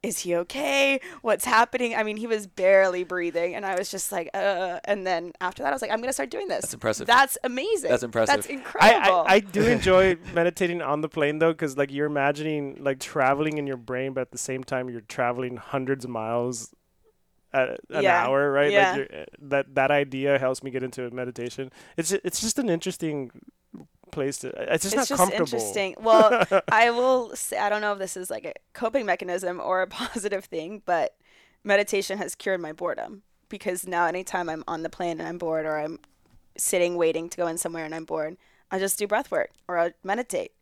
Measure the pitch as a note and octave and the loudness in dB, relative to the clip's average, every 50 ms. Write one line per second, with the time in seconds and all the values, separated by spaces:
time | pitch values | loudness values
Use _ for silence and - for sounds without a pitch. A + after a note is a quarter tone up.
0 | - F3 E3+ - - F3 E3+ E3+ F3+ - - C4+ C#4+ C#4 C#4 C#4 C#4 C#4 C#4 B3+ | -6 -6 -6 -6 -2 0 0 0 0 -4 -6 -4 -2 0 2 2 4 2 2 0
1 | - - - - - A#3 G#3 - - B3 A3 A3 A#3+ - - B3+ B3 A#3 A3+ G#3+ | -4 -10 -18 -6 0 0 0 0 2 4 6 4 4 4 2 -2 -2 -2 0 -2
2 | G#3+ G#3+ G#3 G#3+ A3+ A#3 A3+ G#3+ G3+ F#3 _ - F#3 F#3 G3 F#3+ F#3+ F#3+ F3+ F3+ | -2 -2 -4 -6 -4 -2 -2 -4 -4 -8 _ 2 6 8 8 8 8 6 2 -2
3 | F3+ - F3+ F3+ F3 E3+ D#3 E3 E3+ F3+ E3+ - G#3 F#3+ G3 - G3+ - - F#3+ | -4 -4 -4 -4 -4 -2 -2 -2 -2 -2 -4 -4 -4 -4 -4 -4 -4 -6 -6 -6
4 | - - G3+ F#3 E3+ - - G3 G3+ G3+ G3 F3 F#3 F3+ F3 F3 - - G3+ G3+ | -6 -4 -4 -6 -6 -4 -4 -2 0 0 0 0 -2 -4 -4 -6 -4 -4 -4 -2
5 | F#3 F#3 F3+ E3 F3 F3 - - F#3 F3+ F#3 - - - C#4 C4+ A3+ - A3 A3+ | 0 -2 -2 -2 -4 -8 -10 -6 -6 -6 -6 -2 -2 -2 -2 -2 -2 -4 -4 -4
6 | A#3 B3+ C4 - C#4 B3 - - G3+ F3+ E3 - - - - - - A2 G#2+ - | -2 -4 -4 -4 -4 -6 -6 -8 -6 -4 -4 -6 -6 -8 -10 -4 -2 -2 -2 -2
7 | - - A#3 B3+ C#4 C4+ - - - B3+ A#3+ B3+ D4 G#4+ A4+ F4+ - E3 B2 A#2 | 2 4 6 6 6 4 0 -4 -4 -4 -4 -4 -2 -2 -2 -2 2 0 0 0
8 | B2 A#2 A2 A#2 A2+ G#2+ C#3+ - - - C#4+ C4+ - - - - G#3 G#3+ A#3 - | 0 -2 0 0 2 4 2 0 0 -6 -10 -10 -10 -10 4 8 8 8 8 8
9 | - G3 F#3 F3 D#3+ - F#3+ G#3 G3+ G3 - G3+ G#3+ A#3 A#3+ A3 E3 F#3 F#3 F#3 | 6 4 4 4 4 4 4 4 4 0 0 2 4 4 4 4 4 6 6 8
10 | F#3+ F#3+ F3+ E3 F3+ - - E3+ E3+ F3 E3 - F#3 F3 F3 F3 D3+ C3 D3 D3+ | 8 6 4 0 -4 -4 0 2 2 2 2 0 -2 -2 0 -2 -2 -2 -2 -2
11 | D#3 D3+ - E3 D3 C#3+ D3+ D#3 E3 E3 D#3+ D#3 E3 D3 C3 C#3 C#3+ C#3 C3+ C#3+ | -2 -4 0 0 2 2 2 4 2 2 2 2 -4 -4 0 0 -2 -2 0 -2
12 | D3 D3+ D3 C#3+ C#3 C#3+ D3 D3 D#3 D#3 D#3 D3 C#3+ C#3 C#3 - C#3+ C#3 C3+ C3+ | -2 0 2 2 2 2 2 0 -2 -2 -2 -2 -4 -6 -8 -4 -2 -2 -2 -2
13 | - - - D3+ C3 C3 C#3 C#3 D#3 D#3 D3+ D3+ C#3+ C#3 C3+ B2 A#2 A2 B2+ B2+ | -6 -6 0 4 4 4 4 4 0 -2 -2 -2 -4 -4 -6 -8 -6 -6 -4 -4
14 | C3 C3+ C3 C3 B2+ _ - B2 - - C3 C3 B2+ - C#3 B2+ B2+ B2+ A#2+ A#2 | -4 -4 -4 -4 -6 _ -8 -10 -6 -6 -6 -6 -6 -4 -4 -4 -4 -6 -8 -12
15 | G#2+ - - - B2 A#2+ B2 B2 C3 B2 B2 A#2 - - - C#3 C3 B2+ C#3 C3+ | -12 -10 -2 0 0 0 0 -2 -4 -6 -8 -10 -10 -4 -4 -4 0 -2 -2 -4
16 | A#2+ B2 A#2+ A2+ A2 A2+ A#2 A#2+ A#2+ B2+ B2 A#2 A#2 - _ _ _ _ _ _ | -4 -8 -6 -6 -4 -2 -2 -2 -2 -2 -6 -8 -12 -14 _ _ _ _ _ _
17 | _ _ _ _ _ _ _ _ _ _ - C#3 B2+ B2+ A#1+ - - _ - D#3 | _ _ _ _ _ _ _ _ _ _ 0 0 0 0 -2 -10 -12 _ -2 0
18 | - F#3 F3 - A#2 B2+ C3+ C#3 C#3+ C#3+ C#3 C#3 C#3+ D3 G3+ G3+ G3 F#3 F3+ C#3 | 2 4 4 4 2 2 2 2 2 2 2 2 2 4 6 6 4 4 2 -2
19 | C3+ - - D2+ D#2 - - _ C#3+ C#3 C#3 C#3 C#3 - C3+ C3+ C3 C3+ D3 C#3+ | -6 -8 -10 -14 -14 -14 -16 _ -6 -2 -2 -2 -2 0 0 2 2 4 4 2
20 | C#3+ C3+ B2+ C3+ C3+ C#3+ C#3 C3 C3+ C3 C3 - - C3+ B2 C3 C3 B2+ A#2+ B2+ | 2 0 -4 -2 2 2 2 4 2 0 -2 -2 -8 -8 -6 -6 -6 -6 -8 -8
21 | B2+ A#2+ A#2+ B2+ B2 B2 A#2+ - A#2+ B2 - - C3+ B2+ _ - - - - - | -10 -8 -8 -8 -8 -8 -8 -8 -10 -8 -8 -10 -12 -12 _ -20 -20 -12 -8 -6
22 | E3 D#3 G3 - - F#3 - - - A3+ - - B3+ A3 E3+ E3 - F#3+ F3 - | -4 -2 -2 -2 -2 -4 -4 -4 -4 -2 -2 -2 0 0 0 0 -2 -6 -6 -4
23 | E3+ D#3 D3+ C#3+ C3 A#2 _ - _ - _ _ _ _ - - - _ _ _ | -4 -4 -4 -4 -8 -10 _ -20 _ -20 _ _ _ _ -20 -20 -20 _ _ _
24 | _ _ - D#3 C3+ C#3 C#3 - - B2+ - - - - - E3 - G3 G#3 C4+ | _ _ -6 -4 -4 -4 -4 -6 -10 -10 -8 -8 -2 -2 0 0 0 0 0 0
25 | A#3+ - C#4 C4+ F3+ G3 G3 G#3+ E3+ C#3+ A#3 A#3 A3 G#3 F#3+ G#3 G3 F#3+ - - | 0 0 2 2 2 2 2 -2 -2 -2 -2 -4 -4 -4 -4 -4 -4 -4 -6 -4
26 | A3 A3 A3 A3 A3 G#3+ A#3+ A#3 F#3 - F#3+ F#3+ - - A3+ G#3+ A#3 A#3+ A#3 A#3+ | 4 8 8 10 10 8 8 6 4 4 2 2 4 4 4 6 6 6 4 4
27 | B3 C4 C4 B3+ A#3+ G#3+ - - - - G#3+ - G#3 G3+ G#3 G#3+ G#3 G#3 G3+ G3 | 4 4 4 2 2 -2 -8 -8 -8 -6 -2 -2 0 0 0 0 0 -2 -2 -2
28 | F#3+ F3+ - F#3+ F#3 - A3 - - D#3+ - - _ _ _ - B3 A3 A3 C#4 | -6 -8 -6 -10 -8 -8 -8 -8 -8 -10 -12 -12 _ _ _ -4 -4 0 0 0
29 | A3+ G3 F3 - F#3+ F3+ F3 F3+ F#3 F3+ F3+ E3+ - - F#3 F#3 F#3 F#3+ - - | 2 2 0 0 0 -4 -4 -2 -2 -4 -6 -4 -2 0 0 0 0 -2 -4 -10
30 | A#3+ A#3+ - A#3 F#3 G#3 G3+ F#3+ - - - E3 D#3 E3+ G#3+ G3+ _ - F3 E3 | -10 -8 -8 -6 -6 -4 -4 -6 -6 -8 -10 -8 -8 -8 -12 -12 _ -2 0 0
31 | C3+ - _ _ _ _ _ _ _ _ _ _ _ G#3 G3+ G3+ G#3 - - G3 | 0 -2 _ _ _ _ _ _ _ _ _ _ _ 2 2 2 4 2 -2 -2
32 | G3 - F#3+ G#3 F3+ F3 - _ - G3+ F#3+ F3+ E3+ D#3 D#3+ - F3 E3+ - - | -2 -2 -6 -6 -6 -8 -8 _ -2 -2 -2 -2 -4 -8 -8 -6 -6 -6 -6 -6
33 | - - G#3+ G3 _ _ _ _ _ _ - G3 - G3 F3+ F3+ - F#3 F3+ F3 | -8 -12 -12 -20 _ _ _ _ _ _ -16 -8 -6 -6 -6 -4 -6 -4 -2 0
34 | F3 E3 D#3+ F3+ F#3+ - - F#3 F3 E3 D#3+ D#3+ - - E3 D#3+ D#3+ E3 - - | 0 0 0 -4 -6 -4 -4 -4 -4 -4 -6 -8 -8 -8 -8 -6 -8 -10 -6 -6
35 | F#3 E3+ E3 D#3+ E3 E3 E3+ F3 E3+ D#3+ D#3+ D#3+ D#3 D#3 D#3 D3+ D3+ D#3 E3 - | -6 -4 -4 -6 -8 -10 -8 -6 -4 -4 -2 -2 -2 -2 -4 -4 -4 -6 -8 -12
36 | - _ _ _ _ _ _ - _ _ _ - - - - F3+ F3 F3 F3 E3+ | -16 _ _ _ _ _ _ -20 _ _ _ -6 -4 -2 2 2 2 2 2 2
37 | E3+ D#3+ D#3+ E3 E3 F3 - - F3 E3+ E3 E3 - E3+ E3 E3 D#3+ D#3 D#3+ E3 | 2 2 2 0 -6 -8 -6 -4 -4 -4 -2 -4 -6 -6 -6 -8 -10 -8 -10 -10
38 | D#3+ - D#3+ D#3+ D3+ D#3 F3+ _ _ _ _ _ _ _ - F#3+ F#3+ G3 - - | -8 -6 -6 -4 -4 -6 -8 _ _ _ _ _ _ _ -4 -2 -2 -2 -2 -2
39 | G#3 G3 G#3 A#3 C#4 - F#3+ D#3 - - _ _ _ - F3+ E3+ E3+ E3+ - _ | -2 -2 -2 -2 -2 -2 -2 -2 -2 -2 _ _ _ -4 0 0 0 0 -2 _
40 | - F#3+ G3+ A#3 B3+ _ F#3+ - - - _ _ | -4 -4 -4 -4 -4 _ -4 -6 -6 -6 _ _